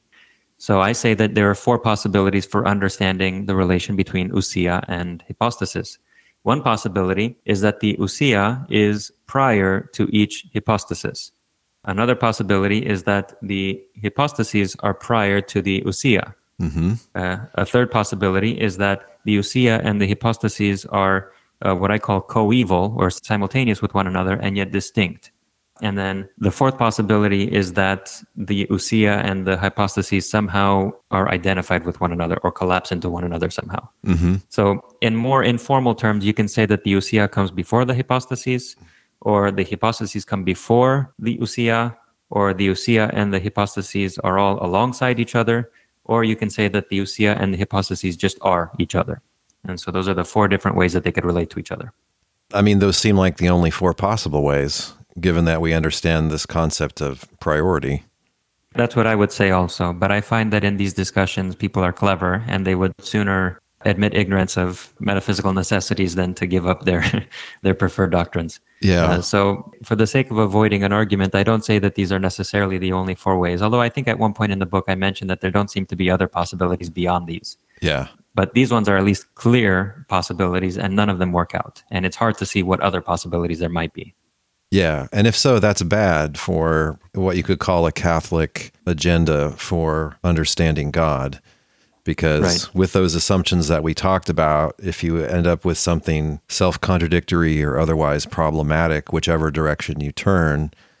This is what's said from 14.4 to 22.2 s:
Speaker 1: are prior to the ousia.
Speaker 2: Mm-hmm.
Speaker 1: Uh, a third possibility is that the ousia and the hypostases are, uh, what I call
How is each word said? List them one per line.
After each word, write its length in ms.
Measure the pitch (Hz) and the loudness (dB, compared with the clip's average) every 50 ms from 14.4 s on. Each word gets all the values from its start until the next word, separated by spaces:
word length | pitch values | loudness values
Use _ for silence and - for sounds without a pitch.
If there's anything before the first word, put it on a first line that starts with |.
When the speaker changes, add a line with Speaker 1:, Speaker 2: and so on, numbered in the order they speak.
| 110 - - 104 98 92 - - | -4 0 0 0 0 0 -4 -4
Speaker 1:
are 140 | - 101 95 | -2 -4 -4
prior 460 | - - - 117 113 104 101 98 101 | -4 -2 -2 0 0 2 2 0 0
to 180 | 98 - - 104 | -2 -2 -4 -2
the 220 | 87 98 95 95 | -2 0 -2 -2
ousia. 500 | - - 92 - - 139 110 92 - - - _ _ _ _ - | -2 -4 -6 -2 0 2 2 2 0 -4 -10 _ _ _ _ -6
Speaker 2:
Mm-hmm. 320 | 87 78 67 80 82 90 113 113 - _ - | -6 -4 -2 0 0 0 -2 -2 -6 _ -8
Speaker 1:
Uh, 220 | 95 90 90 92 104 113 - - | -6 -4 -4 -4 -6 -8 -12 -8
a 100 | - 98 | -8 -6
third 240 | - - 123 123 120 | 0 0 0 0 2
possibility 600 | - 113 104 - - 95 101 95 92 95 98 113 - - | 0 -2 -2 -2 -4 -2 0 0 0 0 0 -2 -2 -2
is 200 | 110 104 87 92 | -4 -4 -2 -2
that 400 | 101 98 98 98 - - - _ - | -2 -2 -2 -2 -6 -16 -20 _ -2
the 100 | 107 107 101 | 0 0 0
ousia 420 | 101 - - 127 123 120 113 110 - | 0 0 0 2 2 2 2 2 0
and 160 | 104 104 104 | 0 0 0
the 60 | 101 95 | 0 0
hypostases 720 | 101 - - 117 113 - - 107 - - 104 101 98 95 - - | 0 0 0 -2 -2 0 -2 -4 -2 0 0 0 0 -2 -6 -4
are, 420 | - 98 98 95 95 95 95 - _ _ _ _ _ - - | -2 0 2 2 2 0 -2 -6 _ _ _ _ _ -4 0
uh, 100 | 95 95 | 0 0
what 160 | 90 95 98 | 2 2 0
I 80 | 104 107 | 0 0
call 220 | - - 101 92 | 0 0 -2 -2